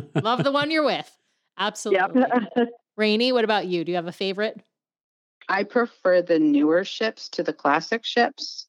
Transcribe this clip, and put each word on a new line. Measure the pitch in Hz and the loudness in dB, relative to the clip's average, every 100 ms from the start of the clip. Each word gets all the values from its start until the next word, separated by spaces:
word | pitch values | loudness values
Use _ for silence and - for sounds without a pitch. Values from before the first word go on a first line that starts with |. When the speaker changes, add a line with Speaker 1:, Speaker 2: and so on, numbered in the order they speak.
| 139 156 | 0 -2
Speaker 1:
<laughs> | |
Love | 214 247 | 0 0
the | 277 | 0
one | 277 294 | 0 0
you're | 320 285 | 0 0
with. | 160 - _ _ _ _ - | 0 -6 _ _ _ _ -6
Absolutely. | 202 208 226 196 185 254 254 247 208 - | -6 -4 0 2 2 2 2 0 0 0
Speaker 2:
Yep. | 233 - | -2 -4
<laughs> | _ - | _ -2
Speaker 1:
Rainey, | 214 214 247 | 0 2 2
what | 247 | 2
about | 220 214 185 | 2 0 -2
you? | 175 | -4
Do | 160 | -2
you | 180 | -4
have | 170 | -6
a | |
favorite? | - 190 190 214 - - _ _ _ _ _ _ _ - | -6 -6 -4 -6 -8 -18 _ _ _ _ _ _ _ -4
Speaker 3:
I | 190 | -4
prefer | 202 240 240 _ 185 180 | -2 -2 -2 _ 2 2
the | 170 160 | 4 2
newer | 151 143 151 170 | 4 4 4 2
ships | 196 - 220 - - | 0 -4 -4 -4 -8
to | - | -6
the | 165 | -4
classic | 147 143 151 170 233 - | -2 0 0 0 -6 -2
ships. | - - - - - | 0 0 -2 -14 -14